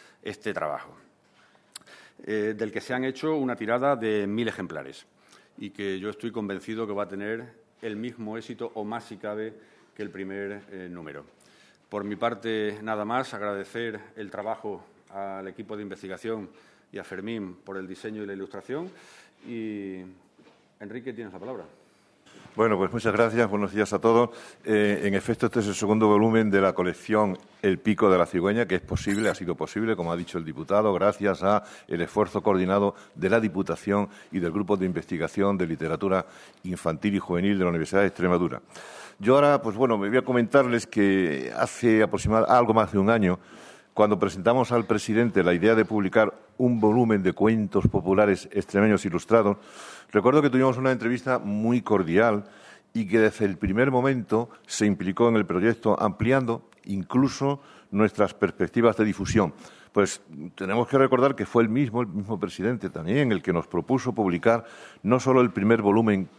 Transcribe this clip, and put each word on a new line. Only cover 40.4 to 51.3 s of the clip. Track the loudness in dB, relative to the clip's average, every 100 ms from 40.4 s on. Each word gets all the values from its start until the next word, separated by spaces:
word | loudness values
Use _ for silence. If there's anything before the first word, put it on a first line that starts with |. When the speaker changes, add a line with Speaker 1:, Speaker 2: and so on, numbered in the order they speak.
| 4 4 4 0 -2
Speaker 2:
que | 2 4 4 2 -2 -6 -4
hace | -4 0 4 4
aproximadamente | 4 0 0 2 4
algo | 4 4
más | 4 2
de | 2
un | 2
año, | 4 2 0 -6 -20 -20 -20 _
cuando | 2 2 4
presentamos | 0 0 2 2 2
al | 0 0
presidente | -2 0 0 2 2
la | 2
idea | 4 4 4
de | 2
publicar | 0 2 2 2 0 -12 -2
un | 0 4
volumen | 4 4 4 2
de | 2
cuentos | 2 2 2 0 2 2
populares | 2 2 4 4 2 -2
extremeños | -6 0 4 4 4 0
ilustrados, | -6 2 4 4 0 -6 -20 -20 -20 -2
recuerdo | 2 4 4
que | 4
tuvimos | 4 2 2
una | 0
entrevista | 0 -2 -2 -2